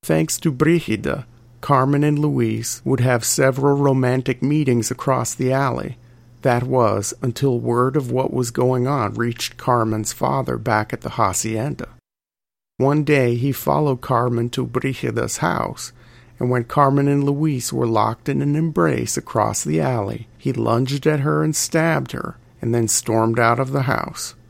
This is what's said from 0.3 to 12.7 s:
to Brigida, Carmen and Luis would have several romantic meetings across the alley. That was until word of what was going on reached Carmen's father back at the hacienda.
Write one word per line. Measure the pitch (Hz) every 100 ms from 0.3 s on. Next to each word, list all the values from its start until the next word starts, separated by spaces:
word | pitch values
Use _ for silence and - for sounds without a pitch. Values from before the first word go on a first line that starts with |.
| -
to | 165
Brigida, | 127 151 170 - 107 - 65 - - - -
Carmen | - 139 131 143
and | 147 147
Luis | 151 139 113 110 117 -
would | - 131
have | 120 123
several | - - 135 131 139 143
romantic | 143 131 127 127 127 127
meetings | 139 151 139 120 110
across | 120 - 131 120
the | - 127
alley. | 135 139 123 - 131 - - - -
That | 135 120
was | 123 131 113 101 101 -
until | 127 117 139 123
word | 120 120 127 143
of | 127
what | 123 131
was | 127 117
going | 117 127 127 123
on | 143 104
reached | - 120 117 - -
Carmen's | - 120 113 110 104
father | - 127 139 127 120
back | 110 107 110
at | -
the | -
hacienda. | - 104 - 110 110 135 139 - - _ _ _ _ _ _ _